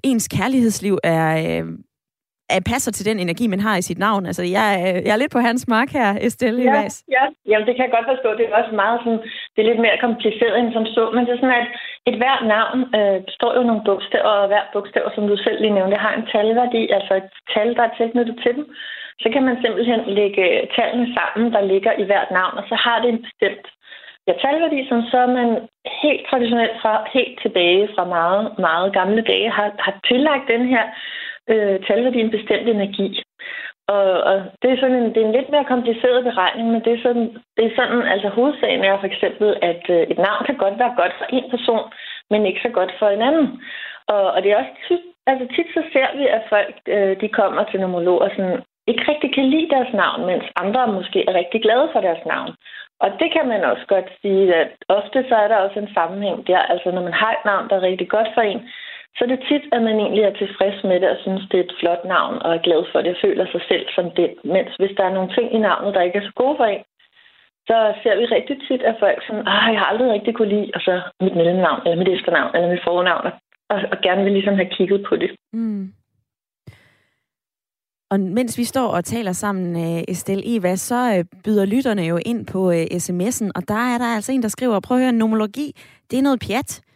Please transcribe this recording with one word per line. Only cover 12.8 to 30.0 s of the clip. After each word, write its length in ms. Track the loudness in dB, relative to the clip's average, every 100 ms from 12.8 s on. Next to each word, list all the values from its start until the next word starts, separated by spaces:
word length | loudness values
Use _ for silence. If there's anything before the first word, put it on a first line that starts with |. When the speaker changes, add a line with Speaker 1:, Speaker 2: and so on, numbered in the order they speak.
| 0 2
Speaker 2:
øh, 200 | 2 2 -2
består 220 | -2 0 2
jo 40 |
af 20 | 2
nogle 140 | 2 0
bogstaver, 480 | -2 0 0 2 2
og 60 | 4
hvert 220 | 2 0
bogstav, 320 | -4 -4 -2 -2 -2
som 120 | 0
du 60 | 0 0
selv 140 | 0
lige 160 | 2 2
nævnte, 180 | 2 0 0
har 80 | -2
en 100 | -2
talværdi, 480 | 0 2 2 2 0 2 0
altså 160 | 2 -2
et 80 | -2 -12 -4
tal, 160 | 0 0 2
der 60 | 0
er 100 | 0
tilknyttet 380 | -2 0 -2 0
til 100 | -2 -2
dem. 80 | -4 -12 -16 -14 -16 -4
Så 40 | 0
kan 100 | 2 2
man 100 | 2
simpelthen 380 | 0 0 0 0 0 2
lægge 260 | 2 2 2 2 0 0
tallene 300 | 0 0 -2 0
sammen, 360 | -2 0 0 2
der 60 | 2
ligger 200 | 2 2 0
i 20 | 2
hvert 220 | 0 2
navn, 260 | 0 0 -4
og 40 | -6
så 60 | -2 0
har 120 | 2
det 80 | 2
en 120 | 0 -6
bestemt, 380 | -2 -2 -2 -12 -20 -20 -20 -20 -6 -4
ja, 60 | 0
talværdi, 360 | 0 2 0 0 0
som 100 | -2 2
så 100 | 2 4 2
man 100 | 2 0 -4 _ -12 -2
helt 200 | 0 0 0
traditionelt 480 | 0 2 2 0 0
fra, 120 | 0 0 0 0
helt 200 | -2 -2
tilbage 480 | -2 2 4 4 2 -2
fra 80 | -2 0
meget, 260 | 2 0 -2 -2 0
meget 260 | 2 0
gamle 280 | 0 2 2
dage 280 | 2 0 0 -2
har, 120 | -4 -4 -6
har 100 | -4